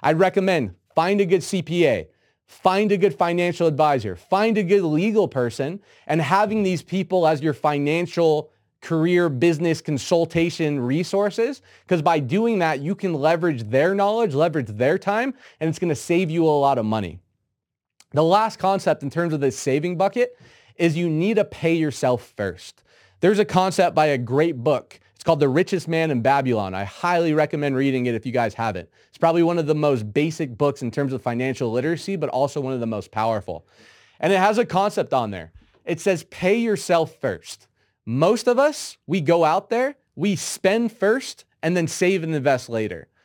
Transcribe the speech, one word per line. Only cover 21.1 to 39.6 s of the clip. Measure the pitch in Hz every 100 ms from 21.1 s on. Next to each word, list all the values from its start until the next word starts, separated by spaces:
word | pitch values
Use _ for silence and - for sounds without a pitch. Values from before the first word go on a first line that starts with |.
| 156 185 214
to | 208
pay | - 165
yourself | 165 160 131 131 120 - -
first. | 101 85 - - _ _ _ _
There's | 175 208
a | 208
concept | 185 185 - 175 143
by | 156
a | 139
great | 117 135 165 135
book. | 127 131 - - _ _
It's |
called | - 160
The | 143
Richest | 131 185 185 156
Man | 165 160
in | 131
Babylon. | 117 139 131 113 95 92
I |
highly | 101 - 175 175 170
recommend | 151 151 151 143 131
reading | 139 131 123
it |
if | 117
you | 123
guys | 120 113
haven't. | 104 113 92 82 _ _
It's | -
probably | 165 165
one | 165 175
of | 151
the |
most | 151 151 135 107
basic | 120 156 160 147 113
books | 143 139
in | 123
terms | 110 143
of | 131
financial | 123 117 131 127 123
literacy, | 117 139 165 - 196
but | 151
also | 127 143 147
one | 131
of | 131
the | 117
most | 107 -
powerful. | 110 110 110 - 82 _ _ - _ _ -
And | 160
it | 190
has | 190 220
a | 240
concept | 180 202 208 139
on | 135 113
there. | 95 80 - _ _ -
It | 170
says, | - 175 -
"Pay | - 180 226
yourself | 233 202 - 170 160 -
first." | 131 90 - - _ _ _ _ -
Most | 120 165 233 254
of | 240
us, | 285 285 - - -
we | 185
go | 143 170 160
out | 175